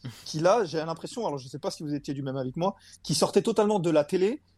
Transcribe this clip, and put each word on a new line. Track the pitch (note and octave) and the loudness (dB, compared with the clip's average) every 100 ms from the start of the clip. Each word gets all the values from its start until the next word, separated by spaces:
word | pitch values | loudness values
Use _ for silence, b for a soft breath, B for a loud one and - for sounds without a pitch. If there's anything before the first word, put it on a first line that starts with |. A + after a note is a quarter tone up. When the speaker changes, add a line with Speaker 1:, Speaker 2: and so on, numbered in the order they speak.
Speaker 1:
<laughs> | B2 - - | -14 -14 -8
Speaker 2:
qui | D#3 | 0
là, | F3 A#3 E3+ | 4 4 2
j'ai | D#3+ | -2
l'impression, | E3 E3 - B3 G3 | -4 -6 -8 -6 -4
alors | C#3+ | -4
je | B2+ | -8
sais | C#3+ | -8
pas | F#3+ | -8
si | - | -6
vous | D3+ | -6
étiez | C#3+ D3+ C#3 | -6 -4 -6
du | |
même | C3+ C3+ | -4 -4
avis | B2+ | -4
que | E3 | -2
moi, | F#3+ - B B | -2 -2 B B
qui | - | -4
sortait | D3+ F#3+ G3+ | 0 4 2
totalement | A3+ A3 G#3 G#3 | 2 2 2 2
de | E3+ | 4
la | D#3 | 2
télé | D3 F#3 F#3+ D4+ _ | 2 2 2 0 _